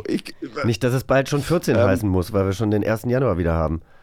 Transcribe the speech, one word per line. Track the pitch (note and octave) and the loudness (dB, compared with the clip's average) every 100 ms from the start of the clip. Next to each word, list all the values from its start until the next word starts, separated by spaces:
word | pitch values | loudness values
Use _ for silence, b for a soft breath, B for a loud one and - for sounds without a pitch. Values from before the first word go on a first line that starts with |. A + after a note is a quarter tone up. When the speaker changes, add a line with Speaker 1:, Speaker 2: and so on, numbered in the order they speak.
Speaker 1:
Punkt | - | -2
drei. | - - - - D3+ | -6 -6 -14 -12 -4
Speaker 2:
ich, | A#2+ | -2
Speaker 3:
Nicht, | A2+ | 0
dass | B2+ | 0
es | A#2 | 0
bald | - C3+ C3+ | 2 0 2
schon | C#3+ | -2
vierzehn | C3+ E3+ - A#2 | 0 -2 2 2
Speaker 2:
ähm, | |
Speaker 3:
heißen | A#2+ F#2+ G#2+ | 4 2 2
muss, | F#2 F2 | 0 0
weil | G2+ F#2+ | 0 0
wir | |
schon | F#2+ G#2+ | 0 0
den | G#2 | 0
ersten | - A2 A#2+ | 0 -2 0
Januar | B2 C3+ F2 | 0 0 0
wieder | E2+ | 0
haben. | E2 D#2 D#2+ b b | 0 0 -2 b b